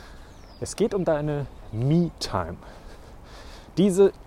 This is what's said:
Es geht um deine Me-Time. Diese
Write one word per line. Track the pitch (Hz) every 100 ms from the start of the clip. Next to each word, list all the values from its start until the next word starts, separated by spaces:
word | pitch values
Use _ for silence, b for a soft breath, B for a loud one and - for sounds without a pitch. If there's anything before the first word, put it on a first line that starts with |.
| B B B B B -
Es | - -
geht | 220
um | 202 165
deine | 147 151 147 131 - -
Me-Time. | 110 131 165 165 - - 98 82 - B B B B B B B B B B B -
Diese | 202 180 196 -